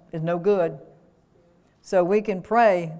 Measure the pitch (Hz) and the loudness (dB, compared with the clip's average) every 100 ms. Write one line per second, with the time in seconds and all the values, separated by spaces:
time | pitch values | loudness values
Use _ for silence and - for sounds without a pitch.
0 | - 170 160 175 175 202 165 156 - - | -14 -8 -4 -2 0 0 0 -4 -16 -20
1 | _ _ _ _ _ _ _ _ - 190 | _ _ _ _ _ _ _ _ -2 0
2 | 175 208 208 185 175 226 226 180 165 160 | 2 0 -2 -6 -2 2 4 2 -2 -8